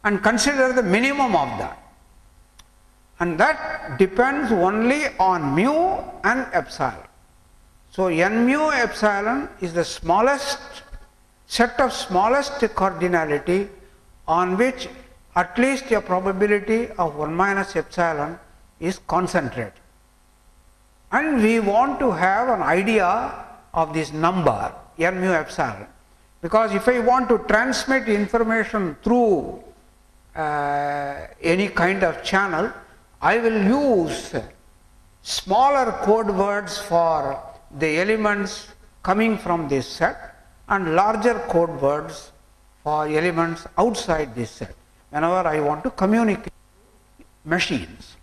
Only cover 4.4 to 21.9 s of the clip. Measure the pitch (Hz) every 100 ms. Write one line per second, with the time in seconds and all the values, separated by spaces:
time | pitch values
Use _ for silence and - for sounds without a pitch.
4.4 | 254 214 180 208 233 285 294 - 190 180
5.4 | 143 143 233 311 370 - - - 196 247
6.4 | 254 180 135 - 135 92 - _ _ _
7.4 | _ - _ _ _ - 190 165 185 220
8.4 | 240 285 311 285 226 - 214 202 208 262
9.4 | 294 - 180 170 165 - 165 185 247 277
10.4 | 277 277 - - - - - _ _ _
11.4 | _ - 233 - 262 - - 180 208 269
12.4 | 269 - 226 - 190 170 180 175 156 147
13.4 | 143 185 202 - - - _ - - 165
14.4 | 180 185 254 254 - - - - _ 175
15.4 | 180 - 254 269 - 214 - 185 190 185
16.4 | 208 208 202 220 240 - 170 147 151 165
17.4 | 196 196 190 165 - - 170 151 147 170
18.4 | - - - _ 160 190 - 180 180 180
19.4 | 135 120 107 - _ _ _ _ _ _
20.4 | _ _ _ _ _ _ _ 240 311 277
21.4 | 214 226 202 208 269